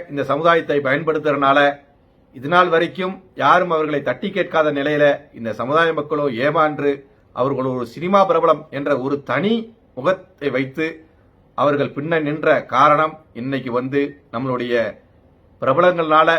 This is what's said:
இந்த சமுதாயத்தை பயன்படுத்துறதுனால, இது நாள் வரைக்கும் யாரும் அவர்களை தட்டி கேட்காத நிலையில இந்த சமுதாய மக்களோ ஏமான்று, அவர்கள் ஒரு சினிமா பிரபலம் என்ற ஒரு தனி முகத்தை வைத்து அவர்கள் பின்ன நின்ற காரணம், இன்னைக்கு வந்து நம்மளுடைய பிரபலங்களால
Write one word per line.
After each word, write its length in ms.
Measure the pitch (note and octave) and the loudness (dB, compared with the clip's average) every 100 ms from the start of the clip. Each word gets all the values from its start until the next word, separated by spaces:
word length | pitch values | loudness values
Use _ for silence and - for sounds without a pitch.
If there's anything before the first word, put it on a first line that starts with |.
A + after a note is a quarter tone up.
| E3+ | -2
இந்த 120 | C#3+ | -6
சமுதாயத்தை 560 | C3 C#3+ E3+ E3+ D#3+ C#3+ | -2 0 2 2 2 0
பயன்படுத்துறதுனால, 800 | C3+ C#3+ D#3+ D#3 D3 C#3+ C#3 C#3+ C#3+ C#3+ _ _ _ _ _ C#3 | 0 0 0 -2 -2 0 2 4 2 0 _ _ _ _ _ -14
இது 140 | C3+ | 0
நாள் 200 | F3+ F3+ | 2 4
வரைக்கும் 460 | E3 E3+ - F#3 - - - | 2 0 -4 -8 -8 -12 0
யாரும் 380 | C3+ F3 F3+ | 4 4 2
அவர்களை 240 | D#3+ D3+ D3 | 0 -2 -2
தட்டி 280 | C3+ - G3 | -4 -6 -4
கேட்காத 380 | F#3+ E3+ E3 D3+ | -4 -2 0 0
நிலையில 340 | C#3+ C#3+ D3+ D3 C#3+ - | 0 -2 2 2 2 -4
இந்த 160 | - A2+ | -12 -8
சமுதாய 360 | G#2+ A#2+ D#3 E3 | -6 -2 0 2
மக்களோ 300 | D#3+ - D3+ D3 A2+ | 0 -4 -2 -2 -2
ஏமான்று, 540 | C#3+ D#3+ D3+ C#3 C#3+ C#3 - _ _ - | 0 2 0 0 -2 -2 -6 _ _ -4
அவர்கள் 320 | C3 B2+ C3 | -2 -2 -4
ஒரு 140 | B2+ A#2+ | -4 -6
சினிமா 340 | - F3 G3 F#3 | -8 0 2 4
பிரபலம் 340 | E3 E3 D3+ - | 2 2 0 -2
என்ற 220 | C3+ C#3+ C3+ | -6 -2 -2
ஒரு 160 | C3 C#3+ | -2 -4
தனி 280 | - C3 G3 A#3 A3 - _ - | -4 -2 0 -2 -4 -16 _ -6
முகத்தை 540 | C#3+ F#3 - - C#3+ | -4 -4 -6 -8 -4
வைத்து 380 | B2 C3+ D#3 D#3+ - - _ _ _ _ - | -2 -4 -4 -6 -8 -18 _ _ _ _ -2
அவர்கள் 340 | C#3 C#3+ C3+ - | 0 2 -2 -6
பின்ன 220 | D3+ E3 | -4 -2
நின்ற 340 | D3 D3+ D#3 C3 - | -2 -2 2 0 0
காரணம், 480 | A#2+ D3 D3+ D#3 - - | 2 4 4 0 -6 -18
இன்னைக்கு 380 | A#2 B2+ C#3 B2 | -12 -6 -6 -4
வந்து 300 | B2 C3 C#3 C#3+ C#3+ _ | -4 -2 -2 -2 -6 _
நம்மளுடைய 420 | A#2 C3 B2 A#2+ A#2+ G#2+ - _ _ _ _ _ _ | -8 -4 -4 -2 -2 -2 -6 _ _ _ _ _ _
பிரபலங்களால 680 | A#2+ C3+ F3+ E3+ D#3+ D#3 D#3+ | -2 2 2 2 2 4 4